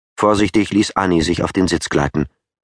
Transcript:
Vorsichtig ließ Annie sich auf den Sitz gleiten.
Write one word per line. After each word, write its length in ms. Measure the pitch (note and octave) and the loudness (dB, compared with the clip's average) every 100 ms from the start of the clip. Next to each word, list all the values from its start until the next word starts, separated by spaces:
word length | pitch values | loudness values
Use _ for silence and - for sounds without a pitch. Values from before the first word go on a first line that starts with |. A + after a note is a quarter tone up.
| _ - | _ -2
Vorsichtig 540 | G#2 G#2 G#2 A2+ G2 | 0 2 2 0 0
ließ 260 | G2+ G#2 - | 0 0 0
Annie 240 | F#2+ F2 | 0 2
sich 200 | D#2 E2 | 0 -2
auf 120 | E2+ | -2
den 160 | - F#2 | -2 0
Sitz 180 | D#2+ - | -2 -2
gleiten. 380 | D#2+ C#2+ D2+ C#2+ _ _ _ | -2 -2 -2 -6 _ _ _